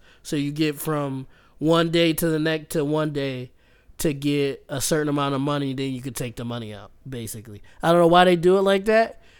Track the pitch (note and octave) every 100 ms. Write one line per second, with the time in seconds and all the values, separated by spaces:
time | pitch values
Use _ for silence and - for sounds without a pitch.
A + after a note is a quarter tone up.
0 | _ _ - D3+ C#3+ D3 D#3 D3 - D3+
1 | C#3+ C3+ C3 - _ _ D3+ E3 E3+ E3+
2 | E3+ D#3+ E3+ D#3 D#3 D#3+ D3+ E3+ C#3+ D3+
3 | D#3 C#3+ C#3 B2+ B2+ _ _ _ - -
4 | E3 C#3 C#3+ C#3+ C#3 B2+ - C#3 - D#3+
5 | D3 C#3+ C#3 C#3 C#3 D3 C#3 C3 C3+ B2+
6 | C3+ A#2+ B2+ A#2 A#2+ A#2+ A2 G#2 G2+ -
7 | C3+ B2+ A2 A2+ G#2+ G#2 - - D#3+ F3
8 | E3+ F3 F3+ F3 F3 G3 G3 G3 G3+ A3
9 | A3+ - - _